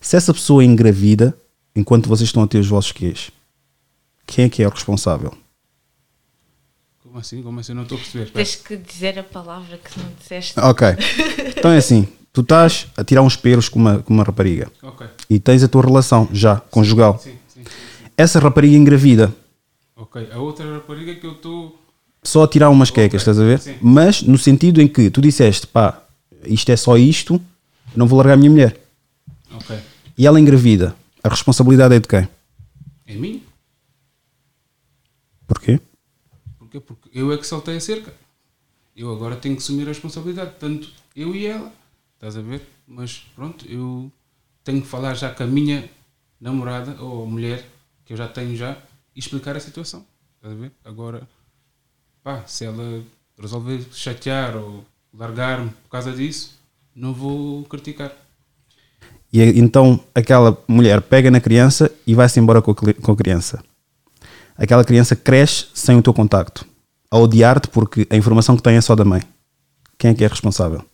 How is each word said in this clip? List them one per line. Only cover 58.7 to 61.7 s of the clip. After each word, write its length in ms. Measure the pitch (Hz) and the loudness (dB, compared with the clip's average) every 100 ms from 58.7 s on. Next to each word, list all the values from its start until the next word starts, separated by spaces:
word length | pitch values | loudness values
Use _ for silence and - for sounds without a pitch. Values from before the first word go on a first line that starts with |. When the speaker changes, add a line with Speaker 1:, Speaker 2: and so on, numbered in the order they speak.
| _ _ _ _ _ _ | _ _ _ _ _ _
Speaker 1:
E 80 | 113 113 117 | 2 2 4
então 400 | 117 135 131 123 _ | 2 4 4 2 _
aquela 420 | - 113 127 117 107 - | -6 0 2 2 0 -2
mulher 340 | 117 120 104 | 2 2 2
pega 280 | - 131 131 | 2 2 4
na 100 | 127 | 2
criança 500 | 117 113 131 | 2 2 2